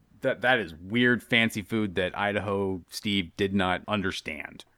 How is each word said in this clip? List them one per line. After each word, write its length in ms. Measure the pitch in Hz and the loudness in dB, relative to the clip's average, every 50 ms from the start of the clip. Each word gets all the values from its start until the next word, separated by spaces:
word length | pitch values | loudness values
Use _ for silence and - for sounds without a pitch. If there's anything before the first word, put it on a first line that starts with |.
| _ _ _ - | _ _ _ -4
that, 200 | - 131 117 92 | -2 -2 0 2
that 180 | 117 123 131 117 | 2 2 2 2
is 160 | 98 82 82 | 0 -2 -8
weird 480 | 78 90 95 110 120 123 123 123 107 - | -12 -8 -2 2 4 4 4 4 2 2
fancy 400 | - 120 113 113 113 - 113 95 | 2 2 4 4 2 0 -2 -4
food 320 | - 117 110 107 101 85 | -2 0 0 0 0 0
that 220 | 95 90 87 - | -2 -2 -2 -2
Idaho 640 | - 101 104 101 101 95 104 98 98 98 95 95 87 - _ | -2 -2 0 0 -2 -2 -2 0 0 0 -2 -2 -4 -8 _
Steve 420 | - - - 110 101 98 87 82 - | -12 -6 -2 0 0 0 0 -2 -2
did 180 | - 101 95 98 | -2 0 0 2
not 260 | 101 92 92 90 85 - | 2 2 2 0 0 -2
understand. 800 | - 107 104 92 95 - - - - 76 71 71 - - - - _ _ | -2 -2 -2 -2 -2 -4 -6 -8 -10 -10 -10 -12 -14 -14 -18 -20 _ _